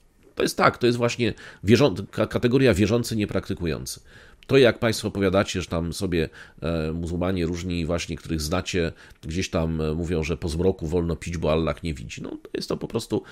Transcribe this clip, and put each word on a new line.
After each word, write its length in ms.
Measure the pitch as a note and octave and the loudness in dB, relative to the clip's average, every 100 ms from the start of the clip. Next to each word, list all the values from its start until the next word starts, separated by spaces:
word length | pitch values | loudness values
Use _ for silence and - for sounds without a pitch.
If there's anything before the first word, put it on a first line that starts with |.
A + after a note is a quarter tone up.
| _ _ _ | _ _ _
to 80 | - | -4
jest 140 | F#4 - | -2 2
tak, 220 | C#3 - | 2 4
to 80 | A#2+ | 2
jest 120 | A#2+ | 2
właśnie 360 | A#2+ A#2 A2+ - - - | 0 0 -2 -2 -10 -4
wierzą-, 420 | F#2 A2 C#3 F#2 G2+ | 4 6 6 2 -4
ka-, 160 | - G#2+ | -4 -2
kategoria 480 | A2 A#2+ C3 C3 | 0 2 4 4
wierzący, 420 | F#2 G2+ A#2 A#2 A2+ | 4 4 2 0 -2
niepraktykujący. 840 | G2+ F#2+ - F#2+ E2+ B1+ C2 - - - - - - | -2 -2 -4 -4 -4 -4 -6 -12 -16 -20 -20 -20 2
To 100 | C3+ | 6
jak 220 | A#2+ G#2+ | 8 6
państwo 300 | A#2 G#2+ G#2 | 0 0 -2
opowiadacie, 520 | G2+ G2 F#2 G#2+ F#2+ | 0 2 4 2 -2
że 60 | E2 | -2
tam 260 | F2 E2+ | -2 -2
sobie, 360 | D2+ F#2+ E2 D#2 - - - | -4 -2 0 -2 -6 -20 -8
e, 300 | D#2 E2 D#2 | -4 -2 -2
muzułmanie 540 | E2 E2+ F2 F2 F#2+ E2 | -4 -4 -2 -2 0 -2
różni 400 | F2 F2+ F2 D#2 | -2 -4 -4 -2
właśnie, 300 | E2+ - D#2 | -2 -4 -8
których 240 | - E2 | -4 -4
znacie, 520 | D2+ F2+ - F#2 E2 - - - | -2 -2 -2 -2 -2 -4 -16 -16
gdzieś 280 | - E2+ F2+ | -8 -6 -2
tam, 300 | F2 E2 D#2+ | -2 0 0
e, 140 | D#2 | -2
mówią, 280 | D#2 E2+ E2+ | -2 -2 -2
że 140 | D#2 D#2+ | -2 -4
po 120 | F2+ | -4
zmroku 380 | D#2+ F#2 F#2+ D#2+ | 0 0 0 -2
wolno 300 | F2 E2+ D#2+ | -2 -2 -4
pić, 200 | - E2 | -6 -4
bo 160 | D#2+ | 0
Allah 300 | D#2+ D#2+ D2+ | 2 0 -2
nie 120 | E2+ | -6
widzi. 280 | C#2 G#1+ - | -8 -10 -12
No, 80 | - | -12
to 200 | - - | -12 -10
jest 140 | - - | -8 -6
to 80 | - | -6
po 120 | - | -4
prostu, 340 | A2+ - G#2+ - | -6 -4 -4 -6